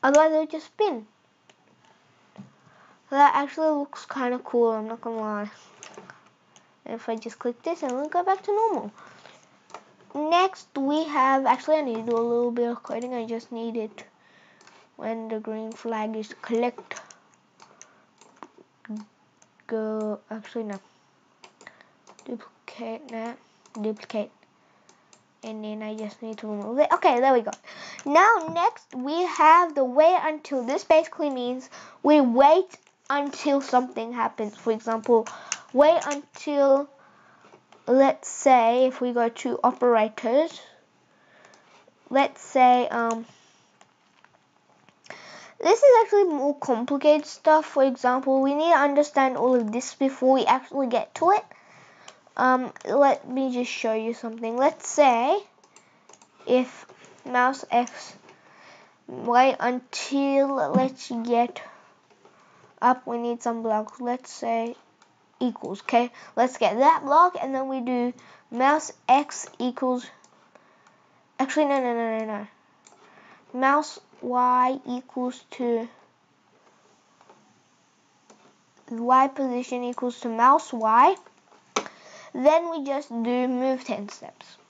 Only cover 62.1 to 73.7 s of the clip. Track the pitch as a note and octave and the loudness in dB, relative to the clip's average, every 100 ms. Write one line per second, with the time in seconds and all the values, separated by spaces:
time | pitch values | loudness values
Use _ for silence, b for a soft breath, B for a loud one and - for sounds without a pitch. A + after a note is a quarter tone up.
62.1 | _ b b b b b _ A#3+ B3+ - | _ b b b b b _ 0 0 -4
63.1 | A#3 A#3+ A#3 A#3+ A#3 A3+ G#3+ A3 - A#3+ | -6 -6 -4 -6 -6 -4 -4 -4 -10 -8
64.1 | B3+ - - A#3 A3+ A#3 B3 _ _ _ | -8 -10 -10 -4 -4 -6 -10 _ _ _
65.1 | _ _ _ B3+ A3 - G3 - A#3+ A#3+ | _ _ _ -6 -4 -12 -12 0 0 0
66.1 | B B - B3+ - G#3 G#3+ C#4 D#4+ C#4 | B B -2 -2 0 -2 4 4 2 2
67.1 | D4+ F4+ F4+ C4+ C4+ C4+ C4+ A#3+ B3 B3 | 4 4 2 -6 -6 -6 -6 -4 -2 -2
68.1 | - B B _ A#3 C4 D4+ - - - | -6 B B _ 0 2 2 -4 -10 2
69.1 | C4+ D4 - - - B3 A#3+ B3+ B3 - | 2 2 -12 -16 -6 -6 -2 -2 -4 -8
70.1 | - _ b b b b b b b b | -20 _ b b b b b b b b
71.1 | b b - C4+ D4 D4 C#4 B3 A#3 A#3 | b b -6 -2 0 2 0 -2 -2 -4
72.1 | A3 A3 G#3 G#3 _ _ _ _ b b | -4 -6 -10 -12 _ _ _ _ b b
73.1 | b b b _ B3 C4 | b b b _ -2 0